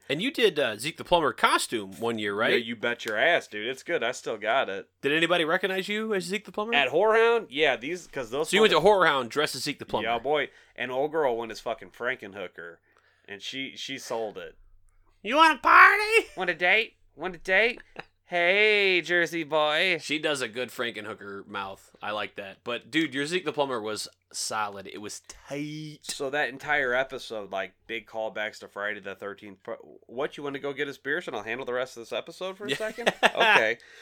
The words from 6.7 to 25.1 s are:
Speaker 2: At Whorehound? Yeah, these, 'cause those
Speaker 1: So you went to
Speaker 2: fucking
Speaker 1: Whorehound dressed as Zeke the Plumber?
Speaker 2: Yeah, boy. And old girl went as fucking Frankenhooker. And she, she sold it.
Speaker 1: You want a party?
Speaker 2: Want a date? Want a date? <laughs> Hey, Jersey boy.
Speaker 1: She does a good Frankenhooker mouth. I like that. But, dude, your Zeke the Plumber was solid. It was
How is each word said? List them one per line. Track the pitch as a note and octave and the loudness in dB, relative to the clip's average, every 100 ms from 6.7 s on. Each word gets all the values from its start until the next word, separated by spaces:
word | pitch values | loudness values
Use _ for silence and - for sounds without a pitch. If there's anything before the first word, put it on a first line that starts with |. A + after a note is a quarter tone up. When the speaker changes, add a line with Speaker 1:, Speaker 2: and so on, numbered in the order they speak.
Speaker 2:
At | C#3+ C3+ | 2 4
Whorehound? | D3+ G#3+ A3 A#3 A#3 F#3 | 4 6 6 6 4 -2
Yeah, | C3+ D3+ | 2 2
these, | A#2 C3+ F3+ - | 2 -2 -8 -8
'cause | C#3+ A2 | -8 -4
those | C3+ D#3+ | -4 2
Speaker 1:
So | F#3+ | 6
you | |
went | G#3+ | 6
to | E3 | 8
Speaker 2:
fucking | F#3 | 6
Speaker 1:
Whorehound | G3 D#3+ C#3 A#2 | 6 6 4 0
dressed | C#3 D3+ C3 | 0 0 -2
as | |
Zeke | D3 C3 | -6 -6
the | - | -4
Plumber? | A#2 A2 | -2 0
Speaker 2:
Yeah, | A#2+ | -2
boy. | C3 D3+ B2+ - _ - | 0 0 -2 -8 _ -10
And | B2 | -4
old | B2+ D3+ | -2 0
girl | D#3+ C#3 A2+ | 2 2 0
went | A2+ | -4
as | G#2 | -8
fucking | A#2+ A2 F#2 | -6 -6 -8
Frankenhooker. | - A#2+ B2+ G2+ G2 F2+ - E2+ E2+ _ _ _ _ - | -6 -6 -6 -10 -10 -12 -12 -16 -18 _ _ _ _ -18
And | G2 | -14
she, | - C3+ C3+ - | -10 -8 -10 -10
she | - C3 | -12 -10
sold | - A#2 G#2+ F#2 | -6 -6 -6 -8
it. | D#2+ - - - _ _ _ _ | -14 -18 -20 -20 _ _ _ _
Speaker 1:
You | G3+ | -2
want | C#4+ D#4+ D4 | 2 4 4
a | |
party? | D#4+ F4+ F#4+ G4+ G#4+ A4+ - - | 6 8 8 6 2 2 2 -2
Speaker 2:
Want | F3+ | -4
a | |
date? | D#3+ F3+ G#3+ A3+ _ _ C#3 | 0 2 2 0 _ _ -10
Want | F3+ | -10
a | E3+ | -8
date? | - F#3 A#3 A#3 - - | 0 2 2 0 -12 -20
<laughs> | - _ _ | -20 _ _
Hey, | F3 F3 G3+ G#3+ G#3 G3 F3+ | 2 4 6 6 6 4 2
Jersey | D#3 F3 D#3+ E3+ | 2 2 2 -2
boy. | D3 D3+ D3+ D3+ F#3 D#3+ | 0 2 4 4 2 0
Speaker 1:
She | - D#3 | -2 -2
does | D#3 C#3 | 0 -2
a | A#2 | -2
good | A#2 B2 | -4 -6
Frankenhooker | - A#2+ G#2 G#2 G2 G2+ G2 - | -4 -4 -4 -10 -10 -12 -14 -10
mouth. | G2+ G2 G2 - - | -8 -8 -10 -18 -10
I | G#2 | -6
like | G#2+ G2+ | -4 -6
that. | - G2 F#2 | -8 -14 -12
But, | A#2+ A#2+ A#2 | -8 -8 -4
dude, | D3+ D#3 | -2 0
your | C3 | -2
Zeke | D3 F3+ | -4 -2
the | D3+ | -4
Plumber | D3 C3+ A#2+ | -2 -2 -2
was | G#2+ G#2 - - _ | -4 -6 -8 -14 _
solid. | - - A2 G#2 G2 F#2+ | -8 -6 -4 -4 -6 -12
It | G2 | -12
was | G#2 | -12